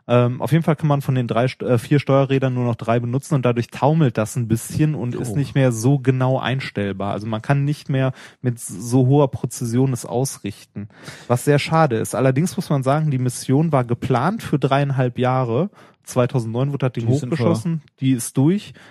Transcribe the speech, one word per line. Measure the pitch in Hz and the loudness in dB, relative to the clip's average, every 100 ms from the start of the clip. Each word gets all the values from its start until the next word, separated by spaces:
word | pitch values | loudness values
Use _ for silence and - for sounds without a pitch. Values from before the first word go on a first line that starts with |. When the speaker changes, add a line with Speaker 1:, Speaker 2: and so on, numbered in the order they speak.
| - | 0
Speaker 1:
Ähm, | 120 120 127 | 2 2 0
auf | - | 0
jeden | 160 | 2
Fall | 165 | 2
kann | 156 156 | 0 2
man | 143 | 0
von | 139 | 0
den | 131 117 | -2 0
drei | 110 127 | 0 0
St-, | - | -2
äh, | 104 120 | 0 0
vier | - 147 | 2 0
Steuerrädern | - 135 135 135 131 | 4 2 4 2 0
nur | 127 | 0
noch | 120 | -2
drei | 117 - 117 | -2 0 0
benutzen | 120 127 - 147 | 0 -4 -2 0
und | 123 | 2
dadurch | 120 117 | 0 -2
taumelt | - 131 160 143 113 | 0 2 4 2 2
das | 107 | -2
ein | - 113 | -4 -2
bisschen | 113 - - 151 147 | -2 -2 0 0 0
und | 120 | -4
ist | 120 - | -4 -4
Speaker 2:
Oh. | 151 | -4
Speaker 1:
nicht | 131 | -2
mehr | 143 131 | 2 2
so | 113 117 143 | 2 2 2
genau | 127 131 127 131 | 2 2 0 0
einstellbar. | - 135 - - 101 95 98 | -2 -4 -4 -4 -4 -4 -4
Also | 98 107 | -4 -4
man | 110 | -6
kann | - 143 | -2 0
nicht | 139 151 - | 0 -4 -4
mehr | 135 131 - - - | -2 0 -4 -12 -6
mit | 127 117 | -6 -4
so | - 90 117 127 127 | -8 -10 0 2 4
hoher | 143 139 | 4 4
Präzision | - 123 - 120 117 135 | 0 -8 -6 -4 0 0
es | 123 | -2
ausrichten, | - 120 135 - 101 - - - 104 - - - - | -4 -4 -4 -6 -10 -10 -14 -14 -14 -16 -20 -18 -2
was | 123 | 0
sehr | - 143 | 2 2
schade | - 160 160 110 | 2 2 2 2
ist. | 104 - | -2 0
Allerdings | 131 131 180 - | 2 2 0 -4
muss | - | -2
man | 143 | -2
sagen, | 131 147 156 | 0 0 0
die | 131 | 0
Mission | 127 - - 131 165 | -2 -4 0 2 2
war | 147 | 0
geplant | 120 120 - 123 147 220 | 0 -4 0 0 0 -2
für | - 151 | -4 -2
dreieinhalb | 127 135 143 135 127 120 | 2 2 0 0 -2 0
Jahre. | 123 131 123 117 196 - - _ | 0 0 0 0 -2 -6 -20 _
Zweitausendneun | - 127 120 135 113 113 139 | -6 -2 0 0 -2 -2 -2
wurde | 139 131 | -2 -4
das | |
Ding | 123 117 | -2 0
Speaker 2:
Die | 131 | 0
sind | 131 | 0
Speaker 1:
hochgeschossen, | 123 113 113 170 165 - _ | 0 0 0 -2 -6 -8 _
die | 131 | 0
ist | 127 - - | 0 0 0
durch. | 139 202 - - - | 2 2 -4 -18 -20